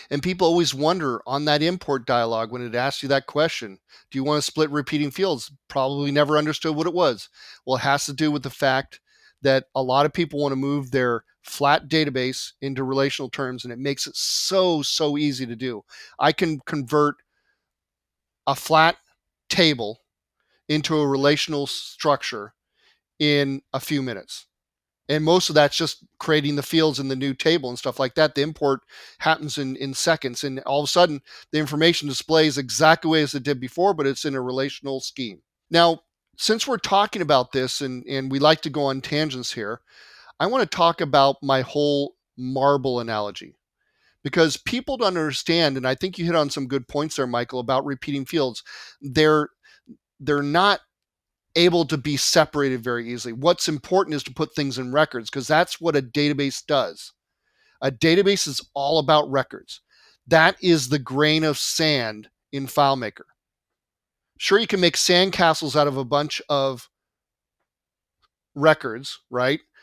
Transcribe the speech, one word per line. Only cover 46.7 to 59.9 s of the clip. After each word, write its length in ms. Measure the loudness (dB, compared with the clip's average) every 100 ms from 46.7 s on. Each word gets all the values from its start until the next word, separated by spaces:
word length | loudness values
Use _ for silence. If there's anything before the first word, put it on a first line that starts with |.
| -4 -4
points 260 | -4 -4 -4
there, 120 | -2
Michael, 340 | -2 -4 -6
about 240 | -2 -2 -2
repeating 400 | -6 -6 -6 -4
fields. 360 | -2 -2 -4 -14 -18 -20 -16
They're, 520 | -4 4 4 4 0 _ _ _ -20 -20 _ _
they're 240 | -2 -2
not 380 | 0 2 4 2 _ _ _ _ _ _ _ 2
able 300 | 4 4 2
to 120 | -2
be 200 | -2 -2
separated 640 | 2 2 2 2 0 -2
very 260 | -4 -6 -6
easily. 240 | -10 -10
What's 340 | -2 0 2 0
important 480 | -4 0 0 0 -4
is 60 |
to 100 | -6
put 200 | -6 -6
things 240 | -4 -4 -4
in 140 | -2
records, 400 | 0 0 -2 -8
'cause 160 | -8 0
that's 340 | 2 2 -2
what 140 | -2 0
a 80 |
database 600 | -2 0 0 0 -4 -6
does. 500 | -2 -2 -2 -6 -18 -20 _ _ _ _ _ _
A 80 | -6
database 580 | 0 2 4 4 2 -2
is 140 | -8 -10 -6
all 240 | 0 0
about 320 | 4 2 2
records. 500 | -2 -2 -8 -18 -20 _